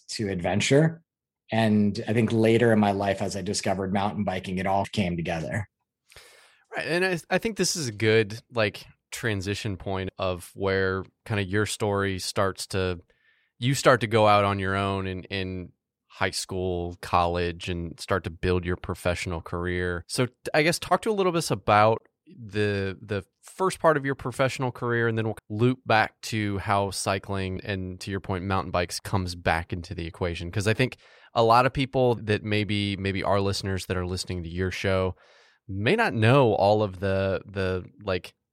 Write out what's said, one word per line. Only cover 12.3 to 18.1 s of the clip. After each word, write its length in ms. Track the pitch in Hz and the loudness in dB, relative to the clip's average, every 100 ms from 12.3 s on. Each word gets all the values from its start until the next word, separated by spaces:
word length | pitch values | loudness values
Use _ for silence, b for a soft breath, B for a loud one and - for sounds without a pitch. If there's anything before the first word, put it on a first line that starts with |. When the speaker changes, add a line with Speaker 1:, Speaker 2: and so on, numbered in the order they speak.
| - 98 92 - | -2 -2 -2 -6
Speaker 2:
to, 320 | 101 92 87 - _ _ _ _ _ | -2 -2 -4 -10 _ _ _ _ _
you 160 | 123 | -2
start 260 | 139 156 123 | 2 4 4
to 60 | 110 | 4
go 200 | 110 107 | 4 6
out 180 | 104 | 6
on 140 | 101 98 | 4 2
your 160 | 95 | 0
own 320 | 98 98 98 95 | 0 0 -2 -4
in, 180 | 92 | -8
in 440 | - 98 92 92 87 _ _ _ _ | -6 -6 -6 -8 -10 _ _ _ _
high 220 | - 98 | -4 -2
school, 640 | - - 95 92 90 87 87 | -2 -6 -4 -2 -2 -4 -8
college, 640 | - 87 87 87 87 85 95 | -2 2 2 2 -2 -4 -6
and 320 | 87 82 - | -6 -6 -10
start 240 | - | -4